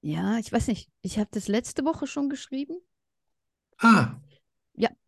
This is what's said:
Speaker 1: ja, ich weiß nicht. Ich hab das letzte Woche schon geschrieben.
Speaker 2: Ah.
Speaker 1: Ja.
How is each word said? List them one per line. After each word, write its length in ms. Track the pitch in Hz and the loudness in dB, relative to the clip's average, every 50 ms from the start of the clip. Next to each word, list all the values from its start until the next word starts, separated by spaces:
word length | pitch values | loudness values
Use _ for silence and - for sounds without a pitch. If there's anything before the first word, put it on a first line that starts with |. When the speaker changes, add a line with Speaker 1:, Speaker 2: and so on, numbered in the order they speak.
Speaker 1:
ja, 360 | - 151 151 160 180 196 220 233 | -6 -4 -4 -2 -2 0 -2 -2
ich 120 | 214 - | -4 -2
weiß 160 | - 233 - - | -2 0 0 0
nicht. 220 | 220 - - _ _ _ | -2 -4 -6 _ _ _
Ich 180 | _ 190 - 214 | _ -6 -2 -2
hab 120 | 214 - | -4 -2
das 160 | - 214 190 - | -4 -8 -4 0
letzte 380 | 196 226 240 - - - 269 | -2 -2 -2 -2 -6 -2 -2
Woche 220 | 311 320 - - 269 | -2 -2 -2 -6 -6
schon 220 | - 294 285 277 | -4 -4 -4 -4
geschrieben. 480 | 277 262 - - 269 269 285 - 330 359 _ _ _ _ _ _ _ _ _ _ _ _ _ _ _ _ _ _ _ _ | -4 -6 -10 -10 -8 -8 -8 -8 -10 -14 _ _ _ _ _ _ _ _ _ _ _ _ _ _ _ _ _ _ _ _
Speaker 2:
Ah. 380 | - 233 220 185 131 113 - - - - _ _ _ _ _ _ _ _ _ | 6 8 8 8 6 2 -2 -10 -16 -20 _ _ _ _ _ _ _ _ _
Speaker 1:
Ja. 140 | - 214 226 - _ _ | -2 -2 -2 -2 _ _